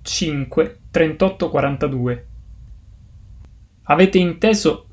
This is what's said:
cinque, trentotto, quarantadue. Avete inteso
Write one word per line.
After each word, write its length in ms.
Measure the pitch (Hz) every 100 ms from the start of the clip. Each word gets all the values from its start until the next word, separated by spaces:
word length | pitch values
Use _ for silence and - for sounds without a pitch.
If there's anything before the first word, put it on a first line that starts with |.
cinque, 760 | - - 165 143 131 - 156 - -
trentotto, 580 | - 160 156 190 190 170
quarantadue. 800 | 143 139 139 147 131 123 120 - - - - - - - - - - - - - - - _
Avete 340 | - 151 190 185
inteso 680 | 175 165 220 208 160 113 -